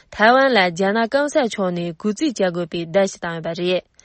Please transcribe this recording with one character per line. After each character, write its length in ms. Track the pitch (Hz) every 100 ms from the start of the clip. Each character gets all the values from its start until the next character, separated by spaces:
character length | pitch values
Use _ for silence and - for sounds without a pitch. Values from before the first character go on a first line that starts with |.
| _
台 220 | - 214
湾 200 | 254 269
来 160 | 226 180
加 220 | 165 196
拿 100 | 214
大 60 | 226
刚 220 | 277 294
才 180 | 311 240
桥 240 | - 185
呢， 220 | 175 175
估 200 | 160 214
计 180 | 202 311
结 200 | 220 190
果 160 | 170 170
比 180 | 170 165
大 220 | 180 196
西 100 | -
党 180 | 175 165
一 40 |
百 120 | 160
人。 280 | 165 180 180 - _